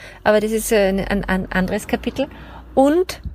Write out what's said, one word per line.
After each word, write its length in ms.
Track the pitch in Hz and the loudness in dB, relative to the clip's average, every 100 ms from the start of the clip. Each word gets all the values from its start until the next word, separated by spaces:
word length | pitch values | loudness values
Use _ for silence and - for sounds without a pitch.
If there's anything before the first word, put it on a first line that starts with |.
| - - | -20 -4
Aber 160 | - 214 | 2 2
das 100 | 214 | 2
ist, 220 | 220 - | -2 0
äh, 160 | 220 190 | 2 2
ein, 120 | 196 | 0
ein, 240 | - 202 | -2 -2
ein 280 | - 190 185 | -2 -2 -2
anderes 340 | 185 180 208 - | -2 0 -2 -2
Kapitel. 420 | 240 - - 277 - - - - | -4 -4 -6 -6 -8 -20 -20 -4
Und 480 | - 277 330 370 - - | 2 4 4 0 -6 -12